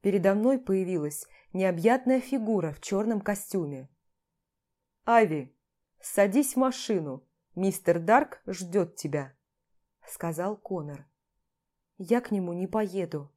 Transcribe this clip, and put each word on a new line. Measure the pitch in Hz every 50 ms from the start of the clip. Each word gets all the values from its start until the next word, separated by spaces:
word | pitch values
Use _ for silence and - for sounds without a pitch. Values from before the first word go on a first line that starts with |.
Передо | - 196 196 202 170 196 196
мной | 208 220 254 269 254
появилась | 254 - 190 190 185 175 185 165 147 147 147 - - _ - - _ _ -
необъятная | 185 190 185 175 165 165 226 247 262 254 247 262 254
фигура | 254 - 277 262 220 208 226 196 165 160 147
в | -
чёрном | - - 196 190 214 226 226 202
костюме. | 196 - 208 202 - - - 190 165 143 143 131 131 _ _ _ _ _ _ _ _ _ _ _ _ _ _ _ _ _ _ _ _ _ _ _ _
"Ави, | - 233 226 220 170 156 147 127 131 _ _ _ _ _ _ _ _ _ _
садись | - - - - 202 202 185 277 285 277 -
в |
машину, | 254 262 262 240 - - - 220 180 156 143 131 139 _ _ _ _ _ _ _
мистер | 175 190 196 190 - _ - 170 170
Дарк | 165 185 220 269 294 - - - _
ждёт | - 190 180 185 170 170 202 175 170 -
тебя", | - - 151 139 147 139 131 _ _ _ _ _ _ _ _ _ _ _ _ _ _ _
сказал | - - - - 170 160 156 175 196 214
Конор. | 214 _ - 190 175 151 147 143 139 - _ _ _ _ _ _ _ _ _ _ _ _ _ _ _ _ _ _
"Я | - 190 170 233 247
к | 247 -
нему | 214 196 180 175 175
не | 175 185
поеду". | 180 175 220 214 190 175 196 175 165 - 147 143 143 _